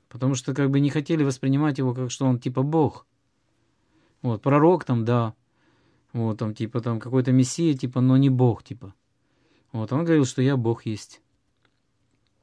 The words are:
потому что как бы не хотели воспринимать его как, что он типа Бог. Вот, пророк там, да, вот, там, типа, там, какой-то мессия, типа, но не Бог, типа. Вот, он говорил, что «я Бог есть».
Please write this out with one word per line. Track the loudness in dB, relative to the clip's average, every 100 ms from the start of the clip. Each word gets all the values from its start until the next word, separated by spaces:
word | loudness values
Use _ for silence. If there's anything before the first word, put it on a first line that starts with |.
| _
потому | -4 -2
что | -2 -4
как | -2 2
бы | 2
не | 2
хотели | 0 -2 0
воспринимать | 0 0 0 0 0 0
его | -2
как, | -2 -6
что | -2 0
он | 0
типа | -2 -2
Бог. | 0 2 0 -2 _ _ _ _ _ _ _ _ _ _ _ _
Вот, | -4 -2
пророк | 0 4 4 2
там, | 0 -2
да, | 0 0 -2 -6 _ _ _ _ _ _ _
вот, | -6 -4 -4
там, | -6
типа, | -6 -8 -6
там, | -6 -6
какой-то | -2 -2 2
мессия, | 2 2 0 -2
типа, | -2 -4 0
но | 2 4
не | 4
Бог, | 4 2 0
типа. | -8 -18 -18 -20 _ _ _ _ _ _ _
Вот, | -8 -4
он | -4
говорил, | 2 2 2
что | 2
«я | 0 0
Бог | -2 -4
есть». | -6 -10 -12 -20 _ _ _ _ _ _ _ _ _ _ _ _